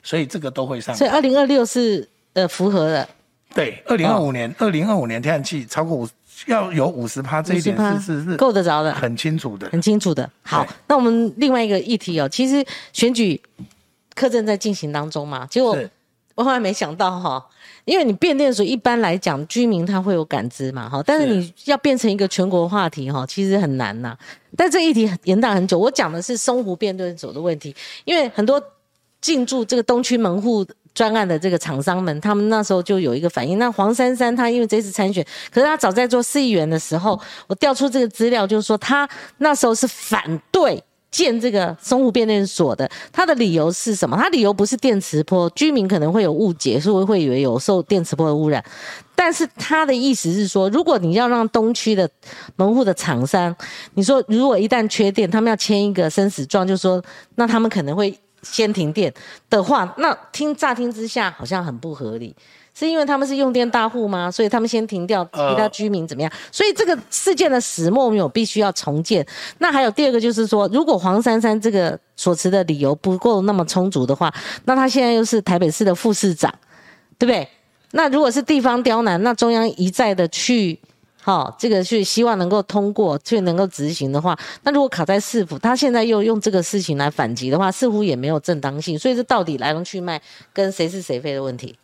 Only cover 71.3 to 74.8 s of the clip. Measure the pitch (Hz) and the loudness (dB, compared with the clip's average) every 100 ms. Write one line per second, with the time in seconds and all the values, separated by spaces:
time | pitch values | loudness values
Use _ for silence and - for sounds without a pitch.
71.3 | 226 226 214 220 202 170 143 _ - - | 2 2 2 2 2 0 -2 _ -4 0
72.3 | 165 185 196 175 147 139 147 190 185 233 | 2 2 2 2 0 0 0 0 0 2
73.3 | 208 196 202 160 185 185 151 123 139 165 | 2 2 0 0 0 0 0 0 0 0
74.3 | - - - - 262 | -2 -14 -8 0 2